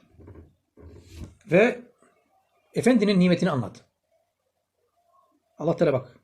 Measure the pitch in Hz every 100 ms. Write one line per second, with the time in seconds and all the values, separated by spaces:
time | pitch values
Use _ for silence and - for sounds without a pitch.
0 | _ _ - - - _ _ _ - -
1 | - - - _ - 175 240 254 - _
2 | _ _ _ _ _ _ _ - 220 254
3 | 202 190 180 175 185 143 101 - _ _
4 | _ _ _ _ _ _ _ _ _ _
5 | _ _ _ _ _ - 156 165 165 127
6 | - _